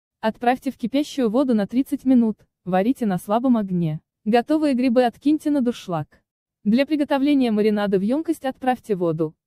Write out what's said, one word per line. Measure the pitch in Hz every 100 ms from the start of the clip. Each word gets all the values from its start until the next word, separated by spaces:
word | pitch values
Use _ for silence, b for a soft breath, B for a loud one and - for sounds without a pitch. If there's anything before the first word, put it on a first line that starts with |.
| _ _
Отправьте | 220 - 240 254 269
в | -
кипящую | 226 277 294 - 233
воду | 226 277
на | 220 196
тридцать | 240 277 277
минут, | 262 262 226 208 _ _
варите | 180 185 208 269 220
на | 180
слабом | - 220 262 233
огне. | 196 180 170 156 - _
Готовые | 214 240 233 311 302
грибы | 247 254 233
откиньте | 247 - 285 302 302
на | 294
дуршлаг. | 240 226 - 165 151 _ _ _ _ _
Для | 208 233
приготовления | 277 302 285 277 277 285 247
маринада | 214 208 208 208 196
в |
емкость | 196 277 330 311
отправьте | 262 - 254 247 - 196
воду, | 170 160 160 -